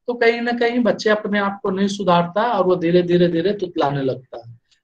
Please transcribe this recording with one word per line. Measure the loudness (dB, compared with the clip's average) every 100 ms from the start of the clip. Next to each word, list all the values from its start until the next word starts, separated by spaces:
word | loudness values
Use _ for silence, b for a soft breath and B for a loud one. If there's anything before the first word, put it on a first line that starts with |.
| -8
तो |
कहीं | 0 2 2
ना | -2
कहीं | 0 0 2
बच्चे | 0 0 0
अपने | 0 0 -2
आप | -2 -4
को | -4
नहीं | -2 -2
सुधारता | -2 2 2 2 0 0
और | 0
वो | 0 0
धीरे, | 2 2
धीरे, | 4 2 2
धीरे | 2 -2
तुतलाने | -2 -4 -2 -2 0
लगता | -4 -4 -10 -18 -18
है। | -20 _ _